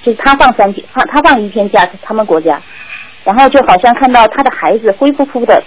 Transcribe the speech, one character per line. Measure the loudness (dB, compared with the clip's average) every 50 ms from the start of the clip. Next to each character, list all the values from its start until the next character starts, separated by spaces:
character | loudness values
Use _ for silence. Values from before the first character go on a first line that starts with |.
| -4
就 | -4
是 | -4 0
他 | 0 0 2
放 | 2 2 2 2 2
三 | 0 0 -2
天， | -6 -14 -8
他， | -6 -6 -4
他 | -2 -2 0
放 | 2 2 2 0
一 | -2 -4
天 | -4 -4 -2 0
假， | 0 0 0 0 -4 -10
他 | -12 -8
们 | -6 -4 -2
国 | -2 -2 -2
家， | 0 -2 -4 -4 -8 -16 -20 -20 -20 -20 -20 -20 -20 -20 -20 -8 -4
然 | -2 2
后 | 2 2 4
就 | 4 2
好 | 2 2 2 2
像 | 2 0 2
看 | 2 2 2
到 | 4 4 2 2
他 | 0 -2
的 | -2 -2
孩 | -4 -4 -2 -2 -2
子 | 0 -2 -2 -2 0
灰 | 0 -2
扑 | 0 -2 -4
扑 | -4 -4 -2 0
的 | 2 2 2 0